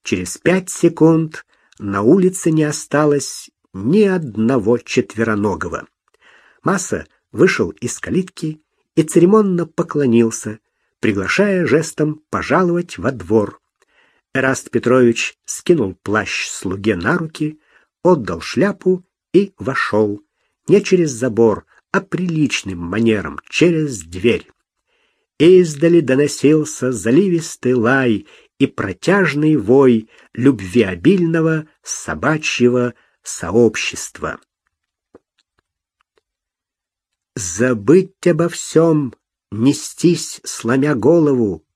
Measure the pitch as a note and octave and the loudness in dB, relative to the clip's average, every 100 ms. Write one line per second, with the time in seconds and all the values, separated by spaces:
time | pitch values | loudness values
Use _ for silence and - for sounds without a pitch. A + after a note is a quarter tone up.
0 | - F#2+ F2+ - - F#3 F3+ - E3+ D#3+ | -6 -6 -6 -4 0 0 -2 0 0 4
1 | D#3+ D#3+ D#3+ - - _ _ _ G2+ G2 | 4 4 -2 -10 -20 _ _ _ -6 0
2 | G#2+ F#3+ F#3 F#3 E3+ D#3+ D3+ D3 - D3 | 4 4 2 0 -2 0 0 -4 -4 0
3 | D3+ D3 - - - _ _ F#2 A2 G3 | 2 0 -4 -14 -18 _ _ -8 0 2
4 | G3+ F#3 D3 G#2 A2+ C3 G2+ A#2 - C3 | 4 0 -4 -2 0 0 0 -2 0 -4
5 | - A2 A2+ G#2 G#2 E2+ F2 E2 - _ | -2 -4 -2 0 -2 -4 -8 -10 -12 _
6 | _ _ _ _ _ _ D3+ F#3+ - F2 | _ _ _ _ _ _ -4 -4 -4 -8
7 | - _ _ G#2 E2 - F2 - A#2+ - | -10 _ _ 0 2 2 -4 -4 -10 -10
8 | - E3+ F3+ - D#3 D#3 _ _ _ - | -4 -4 -4 -8 -10 -10 _ _ _ -4
9 | D#3 E3+ E3+ A3 G3+ F3 E3 - D#3+ D3 | 0 2 4 4 2 -2 -4 -6 -4 -2
10 | C3+ A#2 A2+ - G#2+ G#2+ _ _ _ _ | 2 4 2 -2 -12 -14 _ _ _ _
11 | G#2+ G2 F#2+ - G3+ F#3 D#3 C#3+ D#3+ - | -2 -2 -2 0 0 0 2 0 0 -4
12 | D#3 D3+ _ G#2+ - D#3 F3+ F3 F3 - | -4 -4 _ -8 -2 0 0 -2 -6 -6
13 | G#2 B2+ F2 A2 G2+ - _ _ _ _ | -6 -6 0 0 0 -8 _ _ _ _
14 | _ _ _ C3+ C3 C3 - A#2 A#2 B2+ | _ _ _ -2 -2 -2 -4 -4 2 4
15 | A#2+ A#2 - _ - - - E3+ G2+ F2+ | 4 2 -6 _ -14 -10 0 0 0 -6
16 | - G#2+ G2 - - - F#2+ F#2+ G2+ F#2 | -4 -4 -4 -8 -8 -8 -8 -4 -2 -2
17 | F#2+ F3 D#3+ - D3+ D3+ _ _ _ _ | -2 -2 -4 -6 -8 -8 _ _ _ _
18 | F3 E3 F#2+ E2 - A#2 G3 G3 F#3 F#3 | 0 0 -2 -8 -6 -2 -2 -2 -2 -2
19 | _ _ _ - G3+ _ G2 - - G#2+ | _ _ _ 0 0 _ -8 -6 -2 0
20 | G#2+ G#2 _ _ _ _ - G3 G3+ F#3 | 0 -2 _ _ _ _ 0 2 2 0
21 | D#3 A#2+ B2+ G#2+ A#2 F2+ _ _ _ G3 | 0 -2 -4 2 2 2 _ _ _ -6
22 | F#3 E3 F3+ D#3+ C3+ - F#2+ F2 E2+ G#2 | -4 -6 -4 -2 -2 -2 -8 -10 -6 0
23 | A#2 G#2+ E2+ D2 _ - E3+ D#3+ D3+ A2+ | 0 0 -4 -12 _ 0 2 2 -4 -8
24 | E2 F2 A2 G#2+ - _ _ _ _ _ | -12 -2 0 0 -6 _ _ _ _ _
25 | _ _ _ _ D#3+ F#3 E3+ C#3+ E3 E3+ | _ _ _ _ 6 6 4 0 2 2
26 | C3 C3 C#3+ - C#3 D#3 D3+ - B2+ A#2+ | 2 0 0 0 2 2 0 -6 -6 -4
27 | G2 C#3 G3 E3+ D#3+ - B2+ B2+ A2+ C3+ | 2 2 2 -2 -6 -6 -2 0 2 2
28 | C3 G#2+ - - _ _ C3+ - G2+ F#2 | 2 -2 -4 -20 _ _ -2 -2 -8 -4
29 | - G3+ E3+ C#3+ D#3 D3+ G2 C3+ C3+ A2+ | 0 2 0 0 0 0 4 4 6 2
30 | A2 _ _ - B2 A#2+ F#2 A#2 F#2+ F2+ | -2 _ _ 0 0 0 -2 0 0 2
31 | A2+ G3 E3+ E3 D#3+ D#3+ D#3 _ - - | 2 2 2 0 0 -2 -6 _ -12 -12
32 | - D#2 B2+ D#3 - - A#2+ B2 B2 - | -8 -4 -2 -2 -4 2 2 2 -2 -6
33 | _ _ - - E2+ G#2+ A#2 - - - | _ _ -14 -12 -2 2 2 0 -8 -8
34 | - - D#2+ - _ _ _ _ _ _ | -16 -12 -12 -12 _ _ _ _ _ _
35 | _ _ _ _ _ _ _ _ _ _ | _ _ _ _ _ _ _ _ _ _
36 | _ _ _ _ _ _ _ _ _ _ | _ _ _ _ _ _ _ _ _ _
37 | _ _ _ - F#2 F#2+ B2+ A#2 G2+ F3 | _ _ _ -12 -10 -2 0 0 4 4
38 | F#3 _ F3+ D#3+ E3+ - - D#3 E3 D#3 | 4 _ 0 2 -2 -4 0 2 4 2
39 | C3 - _ _ _ G#2 B2+ C#3+ - - | -2 -10 _ _ _ 0 0 0 -8 0
40 | E3+ E3 - - - - A2+ C3+ D3 C3 | 0 0 -6 -14 -14 -8 -2 0 0 0
41 | C#3 E3+ D3+ C3 G#2+ E2+ _ | 2 4 4 2 0 -4 _